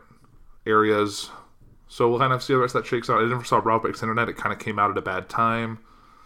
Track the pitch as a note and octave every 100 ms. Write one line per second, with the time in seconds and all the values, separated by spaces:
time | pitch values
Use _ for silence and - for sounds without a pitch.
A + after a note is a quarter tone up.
0 | - - - - - - - G#2+ G#2+ G#2+
1 | G#2 G2+ - - - - - - - -
2 | A#2+ A#2+ C3 B2+ - C3 B2 B2+ - B2
3 | A#2 A2+ A2+ B2 A#2 A#2 A2 A2+ - G2+
4 | A2+ A2+ G#2+ - G#2 G2+ - G2+ G2+ G2
5 | F#2+ F#2 F#2 A2 A2+ A#2 A2+ A2 - -
6 | - -